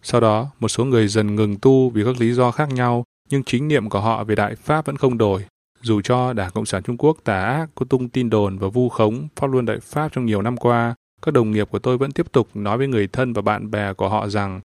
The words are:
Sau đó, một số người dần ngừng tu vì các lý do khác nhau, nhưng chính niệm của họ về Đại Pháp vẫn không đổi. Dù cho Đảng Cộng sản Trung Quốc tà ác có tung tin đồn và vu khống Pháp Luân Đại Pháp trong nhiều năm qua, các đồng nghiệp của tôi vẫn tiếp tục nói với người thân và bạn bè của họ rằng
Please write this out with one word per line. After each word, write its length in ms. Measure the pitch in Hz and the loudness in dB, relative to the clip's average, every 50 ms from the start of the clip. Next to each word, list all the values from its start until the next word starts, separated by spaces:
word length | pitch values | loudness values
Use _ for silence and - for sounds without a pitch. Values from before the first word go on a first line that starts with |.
| _ | _
Sau 180 | - - 120 | 0 2 4
đó, 300 | 110 110 107 107 120 139 - _ | 4 4 2 2 -2 -6 -8 _
một 80 | 117 110 | -4 -4
số 160 | - - 120 | -2 -2 0
người 240 | 135 131 117 110 104 | 2 4 4 4 4
dần 260 | 101 113 107 104 104 | 2 0 0 0 0
ngừng 220 | 107 110 104 101 101 | 0 0 0 -2 2
tu 320 | - 135 135 131 131 127 | 4 6 6 6 4 2
vì 140 | 117 107 104 | 2 0 0
các 160 | 117 127 123 | 0 0 0
lý 120 | 117 113 120 | 0 0 2
do 180 | 123 127 120 | 2 2 2
khác 220 | 120 - 156 147 135 | 2 0 -2 -2 0
nhau, 320 | 127 123 123 120 120 120 _ _ _ _ _ | 0 0 0 0 0 -2 _ _ _ _ _
nhưng 120 | - 139 127 | -2 -2 -2
chính 260 | - - 120 143 151 | 0 -2 -2 0 2
niệm 200 | 151 135 104 110 | 2 0 0 0
của 120 | 98 101 | -2 0
họ 240 | 98 113 113 - 104 | 0 0 0 -2 0
về 100 | 107 107 | -2 0
Đại 200 | 104 104 104 110 | 0 0 -2 -2
Pháp 320 | - - - 147 156 151 | -8 -4 -2 -2 -2 0
vẫn 100 | 139 139 | -4 -4
không 220 | 143 - 131 123 113 | 0 0 0 2 2
đổi. 260 | 110 104 98 95 101 - _ _ _ _ _ _ - | 2 2 2 0 -4 -10 _ _ _ _ _ _ -2
Dù 180 | 117 110 104 | 0 0 0
cho 320 | 98 - 127 123 127 127 123 | 2 0 0 0 0 -2 -2
Đảng 180 | 110 98 92 | -4 -6 -6
Cộng 160 | - 110 110 | -6 -6 -6
sản 160 | - - 95 95 | -4 -6 -6 -4
Trung 140 | - 120 | -6 -6
Quốc 200 | 117 - 147 156 - _ | 0 0 0 0 0 _
tà 160 | - 104 95 | -2 -2 0
ác 300 | 92 107 127 151 165 151 _ | 0 -2 -2 -2 -4 -6 _
có 120 | - 131 127 | -8 -4 -2
tung 200 | - 131 127 120 | 0 -2 -2 -2
tin 220 | _ 131 135 120 | _ -2 -2 2
đồn 280 | 113 110 104 98 95 95 | 2 2 2 0 -2 -2
và 100 | 104 95 | -4 -2
vu 200 | 98 127 127 123 | 0 0 0 0
khống 400 | - - 113 107 110 123 151 151 _ | 2 2 2 2 2 -2 -8 -10 _
Pháp 140 | - - 139 | -4 -4 0
Luân 160 | 131 131 120 | 0 0 0
Đại 140 | 113 107 101 | 0 -4 -4
Pháp 320 | - - - 147 151 156 - | -6 -8 -4 -4 -4 -4 -4
trong 140 | 131 127 | -4 -2
nhiều 160 | 113 107 101 98 | 0 0 0 0
năm 140 | 117 123 | -2 -4
qua, 380 | 120 - 120 120 117 117 117 117 _ _ _ _ _ - | 0 2 2 2 2 2 -2 -4 _ _ _ _ _ -6
các 120 | - 151 | 2 2
đồng 160 | 131 117 107 | 2 2 4
nghiệp 180 | 107 107 104 - | 2 0 -2 -2
của 80 | - 104 | -4 -4
tôi 200 | - 127 127 123 | 0 0 0 0
vẫn 140 | 135 139 143 | 0 -2 -2
tiếp 140 | - 170 - _ | -4 -4 2 _
tục 160 | 135 110 - _ | 2 2 2 _
nói 240 | 107 104 104 104 120 | -6 -4 -2 0 0
với 100 | 135 139 | 0 0
người 180 | 131 113 101 | 0 0 0
thân 260 | 95 - - 131 127 117 | 0 0 -2 -2 -2 -2
và 100 | 107 101 | -2 0
bạn 280 | 107 107 104 - 107 | 0 -2 -2 -4 -6
bè 220 | 110 104 104 98 95 | -4 -4 -4 -4 -4
của 160 | - 107 95 | -2 -2 -2
họ 200 | 104 107 98 104 | 0 -2 -2 -2
rằng 320 | 98 107 101 98 95 95 95 | -4 -4 -4 -4 -6 -10 -14